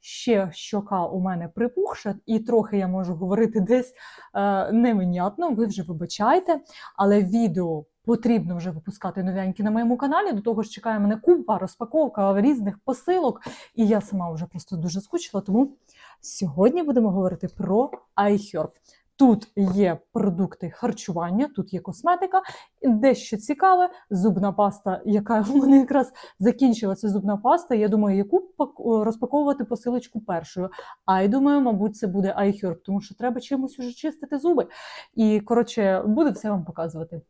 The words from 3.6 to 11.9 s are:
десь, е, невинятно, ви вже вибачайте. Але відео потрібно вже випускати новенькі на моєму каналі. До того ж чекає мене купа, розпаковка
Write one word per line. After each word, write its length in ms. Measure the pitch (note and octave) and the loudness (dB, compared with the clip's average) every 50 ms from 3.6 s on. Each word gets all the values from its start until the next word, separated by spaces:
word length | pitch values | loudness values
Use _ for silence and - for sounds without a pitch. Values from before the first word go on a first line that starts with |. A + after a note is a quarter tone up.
десь, 340 | F#3 G3+ A#3 B3+ B3 - - _ - - - - - - _ | 2 4 2 2 2 -2 -12 _ -20 -20 -20 -20 -20 -10 _
е, 380 | G3+ G3+ G3+ G3 F#3+ F#3+ - G#3 | -2 0 0 0 0 0 0 2
невинятно, 800 | A3+ A#3 B3 A3+ G3+ F#3 F3+ F3 F3+ F3+ G3 G3+ - F4 E4+ | 2 4 4 2 2 0 0 -2 -2 -2 -4 -4 -4 -4 -2
ви 160 | C4 G3+ A#3 | 0 0 -2
вже 160 | A3 G3+ - F3 | -2 -2 -6 -8
вибачайте. 760 | D#3+ F3+ D#3 F3 F3 - - G#3 A3+ D4 F#4 F#4 F#4 E4 D4 - _ - - - - _ | -8 -8 -8 -8 -10 -6 -2 0 2 2 2 2 0 -2 -2 -2 _ -20 -20 -20 -20 _
Але 260 | - G3 G3+ G3+ G#3 G3+ | 0 2 4 4 4 4
відео 640 | F3+ G3 A#3 A#3 G#3+ D#3+ F3+ F3+ E3+ E3 D3+ D3+ _ _ _ _ | 2 2 2 2 2 0 -2 -2 -2 -4 -6 -8 _ _ _ _
потрібно 520 | - A#3+ A3+ A3+ A#3 A#3 A3 D#3+ E3+ F3+ | -2 -2 0 2 2 2 2 2 -2 -6
вже 140 | F3 E3 F#3 | -6 -6 -8
випускати 520 | E3 D#3 - - F#3+ - - F#3+ F3 G3 F#3 | -8 -8 -10 -12 -14 -10 -10 -8 -6 -4 -4
новенькі 400 | F#3 F#3 F#3+ F#3+ F#3 F#3 - G#3 | -4 -4 -2 -4 -4 -4 -2 -2
на 80 | G#3+ | 0
моєму 260 | G#3+ A3+ A#3 A#3 B3 | 0 2 2 2 0
каналі. 360 | B3 C#4 C4+ D4 E4+ G#4 G4+ C#4+ | 0 0 0 0 0 0 0 -2
До 100 | G3 G3+ | -2 -2
того 200 | A#3 A3+ G#3+ A3 | -2 -2 -2 -4
ж 80 | A3 | -6
чекає 280 | - - - A#3 A3 G#3+ | -8 -8 -4 -4 0 2
мене 180 | G3+ G3+ G#3+ | 2 2 0
купа, 420 | A3 - - F4+ E4 B3+ - G#3+ F#3 | 2 4 4 4 4 4 0 -2 0
розпаковка 840 | F#3 F3+ - _ A#3+ A3+ | -2 -6 -6 _ -10 -2